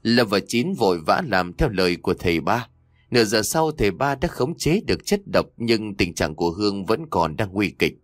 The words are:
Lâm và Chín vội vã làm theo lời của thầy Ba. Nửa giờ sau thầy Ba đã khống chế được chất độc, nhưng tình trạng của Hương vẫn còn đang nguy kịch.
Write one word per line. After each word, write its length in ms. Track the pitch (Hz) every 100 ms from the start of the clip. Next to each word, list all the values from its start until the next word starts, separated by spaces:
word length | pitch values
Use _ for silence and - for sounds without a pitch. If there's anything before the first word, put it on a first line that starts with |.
Lâm 260 | 117 120 113
và 120 | 98 -
Chín 260 | 117 147
vội 260 | 180 107 87 80
vã 160 | 98 170
làm 260 | 95 87
theo 160 | 87 156
lời 260 | 95 92 87
của 180 | -
thầy 260 | 87 92 85
Ba. 280 | 76 113 120 _ _ _ _
Nửa 120 | 123
giờ 180 | 110 110
sau 300 | 107 160 160
thầy 200 | 156 107
Ba 240 | 90 139 135
đã 120 | 170
khống 300 | - 127 170
chế 240 | - 185 -
được 180 | 95 -
chất 160 | 202 202
độc, 120 | 92 85 -
nhưng 380 | 117 113 107 98
tình 180 | 90
trạng 220 | 82 82 78
của 160 | 85
Hương 340 | 85 104 98 87
vẫn 200 | 113 165
còn 260 | 95 82 78
đang 160 | 104
nguy 180 | 92 98
kịch. 240 | - 85 -